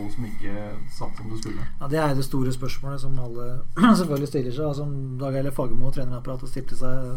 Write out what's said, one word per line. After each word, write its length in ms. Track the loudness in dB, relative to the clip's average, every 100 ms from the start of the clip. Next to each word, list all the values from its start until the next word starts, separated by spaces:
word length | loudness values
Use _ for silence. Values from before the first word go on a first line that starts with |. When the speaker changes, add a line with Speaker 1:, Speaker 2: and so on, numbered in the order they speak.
| -4
Speaker 1:
som 120 | -4 -2
ikke 280 | -2 0 -2 -4 -4 -4
satt 300 | -2 -2 -4
som 120 | -4
det 80 | -6
skulle? 240 | -4 -4 -4 -2
Speaker 2:
Ja, 80 | -2
det 100 | -2
er 160 | 0 0
det 100 | -2
store 260 | -2 -2 -2
spørsmålet 460 | -2 -2 -2 -2
som 140 | 2 2
alle 300 | 2 -4 -2 -2 -2 2
<clears throat> 240 | 4 4
selvfølgelig 320 | 0 -2 -4
stiller 240 | -4 -4 -4
seg, 140 | -4
og 80 | -4
som 180 | -6 -6 -8 -8
Dag 160 | -6 -2
Eilif 160 | -2 -2
Fagermo 320 | 4 6 6
og 80 | 6
trenerapparatet 560 | 2 -2 -4 -6 -4
stilte 240 | -4 0 4
seg 320 | 6 6 2